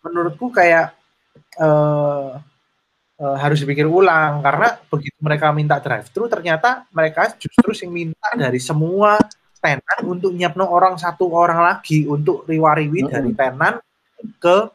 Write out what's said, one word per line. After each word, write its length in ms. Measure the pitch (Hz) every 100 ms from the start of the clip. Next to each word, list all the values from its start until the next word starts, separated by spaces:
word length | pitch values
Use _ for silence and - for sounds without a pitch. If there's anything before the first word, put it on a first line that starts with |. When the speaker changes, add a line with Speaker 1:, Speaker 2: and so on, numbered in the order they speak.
Speaker 1:
menurutku 480 | - 175 170 - 247
kayak, 400 | 220 175 165 160 _ _ _ _ _ _ -
eh, 720 | 160 151 151 147 147 143 135 131 151 _ _ _ _ _ _ _
eh, 160 | 143 139
harus 240 | 147 151
dipikir 240 | 139 143 156
ulang, 560 | 175 190 160 156 147
karena 320 | 139 147 226 233 _
begitu 240 | 151 143 _
mereka 280 | 151 151 156
minta 280 | 151 151 143
drive-thru, 480 | 135 113 - 190 233
ternyata 560 | 196 170 160 240 254 -
mereka 400 | 165 160 156 220 -
justru 320 | - - 214
sing 160 | 214 180
minta 480 | 175 165 - - 240
dari 240 | 131 127
semua 560 | 127 156 160 190 208 214 214 - _ _
tenan 440 | 165 135 - 190
untuk 260 | 180 180 190 175
nyiapno 320 | 180 185 190
orang 320 | 175 185 175
satu 320 | 175 170 180
orang 320 | 165 170 165
lagi 400 | 175 202 - 156
untuk 400 | 147 147 151 160
riwariwi 560 | - 160 160 156 151 165
Speaker 2:
Mm-mm. 80 | 131
Speaker 1:
dari 220 | 143 123
tenan 420 | 110 131 131 175 240 _ _ _ _ - _
ke 320 | 175 190 220